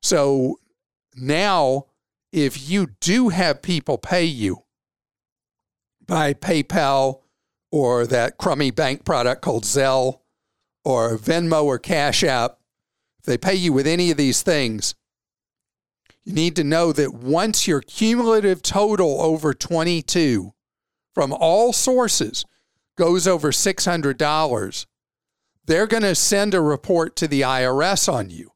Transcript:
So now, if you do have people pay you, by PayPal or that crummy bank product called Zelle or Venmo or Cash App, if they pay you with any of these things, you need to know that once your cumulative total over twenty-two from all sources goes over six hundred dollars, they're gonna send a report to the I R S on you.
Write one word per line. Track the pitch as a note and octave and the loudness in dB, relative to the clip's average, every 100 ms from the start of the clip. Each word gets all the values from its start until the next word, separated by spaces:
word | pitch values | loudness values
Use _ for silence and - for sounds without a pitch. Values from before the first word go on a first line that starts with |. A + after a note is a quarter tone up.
So | - E3+ C#3 C#3 C3 - _ _ _ _ _ B2 | 0 0 2 2 0 -4 _ _ _ _ _ -14
now, | B2+ D#3 G3+ F#3 C#3 C3+ - _ _ _ _ | -4 0 2 2 2 0 -4 _ _ _ _
if | - C#3+ C3+ C3+ | -2 -2 -2 -4
you | G3 E3+ G#2+ | -2 -2 -4
do | - G#3+ B3 | 0 2 2
have | E3+ F3+ C#3 | 2 0 -2
people | - F3 - B2+ | -2 -4 -2 -6
pay | - F3+ E3+ | -2 0 0
you, | C3+ G#2 F2+ _ _ _ _ _ _ _ _ _ _ _ _ _ _ - | -2 -4 -4 _ _ _ _ _ _ _ _ _ _ _ _ _ _ -6
by | E3+ D3+ | -2 -2
PayPal | C#3+ - E3 C#3 F#3 C#3+ C#3 C3+ C3 _ _ _ _ _ | -2 -2 -2 0 0 2 2 0 -2 _ _ _ _ _
or | D#3 B2+ B2 A#2+ | 0 2 2 2
that | B2 A#2 - | 2 0 -2
crummy | - C#3+ C#3 | -2 0 0
bank | B2 D3 C#3 | 0 -2 -2
product | - D3+ A#2+ B2+ | -2 0 0 -2
called | - A#2 | -4 -4
Zelle | G#2+ C#3 C3+ C3 B2+ C3 _ _ _ _ _ _ | -2 0 2 2 0 -4 _ _ _ _ _ _
or | - B2+ A#2 A2+ | -2 0 0 -2
Venmo | G#2+ E3 E3+ D#3+ | -2 0 2 0
or | D3 B2+ | 0 -2
Cash | - E3+ C#3+ B2+ | -2 -2 0 0
App, | F3 C3 A#2+ - _ _ _ _ _ _ | 0 0 -2 -6 _ _ _ _ _ _
if | - | -4
they | B2 | -2
pay | F#3+ G3 | 0 0
you | F3+ | 2
with | C3+ C#3 | 2 2
any | E3+ F3 | 2 0
of | D3+ | 2
these | C#3 B2 | 2 2
things, | - D#3+ B2+ G#2+ - - _ _ _ _ _ _ _ _ _ _ _ _ | 0 0 0 -4 -8 -8 _ _ _ _ _ _ _ _ _ _ _ _
you | - | -8
need | - E3 D#3 | -2 -2 0
to | |
know | D3 D#3+ E3+ | 0 0 0
that | D3+ C#3 | 0 -2
once | A#2 B2 D#3+ G#3+ G#3 - | -4 -2 0 0 -2 0
your | D3 | -2
cumulative | - - A3 A#3+ A#3 A3 G3+ F#3 | -4 -2 0 2 2 2 2 -2
total | - G3 G#3 G#3 F3 C#3 | -2 0 0 2 0 2
over | D#3+ D#3+ D#3 | 0 0 -2
twenty-two | C3 - E3+ E3 F3 D#3 F3+ D#3 A2+ F#2 _ _ _ _ _ _ | -4 -4 -2 0 -2 -2 0 2 2 -2 _ _ _ _ _ _
from | - C#3 | -4 -4
all | C#3 E3 F3+ A#3+ | 0 2 4 2
sources | A#3 - B3+ A#3 - G#2+ - - _ _ _ _ - | 2 0 0 0 -2 -4 -6 -10 _ _ _ _ -2
goes | E3+ F#3 F#3+ | 2 2 2
over | F3 D3 | 0 0
six | B2+ - F#3 - | 0 -2 -2 -2
hundred | F3 C#3+ B2+ | -2 -2 -2
dollars, | D3+ D#3 D#3 A#2+ F#2+ - - _ _ _ _ _ _ _ - | 0 0 0 -2 -6 -10 -14 _ _ _ _ _ _ _ 0
they're | D#3+ G#3+ | 0 2
gonna | A3+ G3+ E3+ | 0 0 0
send | - G3+ G#3 | 0 0 2
a | F#3+ | 2
report | D3+ C#3+ - F3 D#3+ - | 0 -2 0 0 0 -2
to | D#3+ | -2
the | C#3+ | 0
I | C3 C3 B2+ | 0 0 0
R | C3 | 2
S | E3+ G3 - | 0 0 0
on | C#3 G2 | -2 -4
you. | E2 - | -12 -20